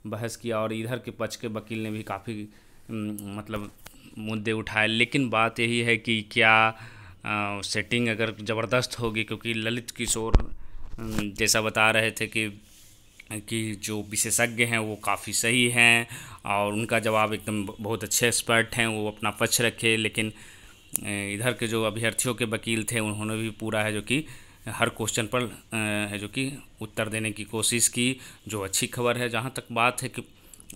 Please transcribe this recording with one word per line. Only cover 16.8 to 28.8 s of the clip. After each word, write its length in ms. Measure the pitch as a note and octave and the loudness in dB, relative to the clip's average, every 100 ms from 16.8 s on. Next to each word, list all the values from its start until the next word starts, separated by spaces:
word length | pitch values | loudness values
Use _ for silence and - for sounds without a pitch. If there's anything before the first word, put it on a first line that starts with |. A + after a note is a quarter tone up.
| A2+ A#2 | 2 2
जवाब 340 | A2 A2 G#2+ | 4 4 2
एकदम 320 | G#2+ - G#2+ G2 | 0 -2 -2 -4
ब-, 100 | A2 | -6
बहुत 220 | G#2 A2 | -4 -4
अच्छे 240 | G#2+ - A#2+ | 0 2 4
एक्सपर्ट 480 | A2 - A#2 A2 - | 2 4 4 4 2
हैं, 120 | A2+ | 0
वो 200 | G#2+ G#2+ | 0 -2
अपना 220 | G#2 G#2+ | -2 -2
पक्ष 320 | G2+ A2+ - | 0 2 4
रखे। 360 | A#2 - A#2 A2+ | 2 2 4 4
लेकिन, 320 | G#2+ A2 A2 | 2 0 -4
अ, 40 | - - - - - - - G#2 | -4 -16 -20 -20 -20 -6 -6 -4
इधर 460 | G2+ G2+ G2+ B2 | -4 -4 -2 -2
के 140 | A2+ A#2 | 0 -2
जो 160 | A2+ | 0
अभ्यर्थियों 520 | A2 G#2 A2+ G#2 B2+ A2+ | 0 0 -2 0 -2 0
के 100 | A#2 | -2
वकील 380 | G#2+ - A2+ | -2 -2 -2
थे 160 | G#2+ A#2 | -2 -2
उन्होंने 360 | G#2+ G#2 G#2+ A2 | -2 -2 -4 -4
भी 140 | A2+ | -4
पूरा 320 | G#2+ A2 G#2+ | -6 -4 0
है 120 | G#2+ | 0
जो 80 | G#2+ | -2
कि 240 | G#2 C3 - - - - - | 0 -2 -2 -10 -18 -16 -10
हर 220 | - A#2 | 0 0
क्वेश्चन 360 | - A2 - G#2+ | 0 -2 -2 0
पर, 140 | B2+ | 0
अ, 340 | A#2 F#2+ - A2+ G#2+ G#2 G#2 | -2 -6 -8 -2 0 0 -2
है 80 | G2+ | -4
जो 80 | G#2 | -6
कि 240 | C3 C3+ C#3 - - | -4 -4 -6 -14 -12
उत्तर 280 | A2 - G#2+ | -8 -4 -2
देने 220 | A2 A2 | 0 -2
की 120 | G#2 | -4
कोशिश 440 | G2+ A2+ G#2 A#2+ - | -6 -2 0 2 2
की, 300 | - B2 B2+ - - - | 2 0 0 -8 -16 -8
जो 140 | G#2+ | -6
अच्छी 260 | G2 - | -2 -2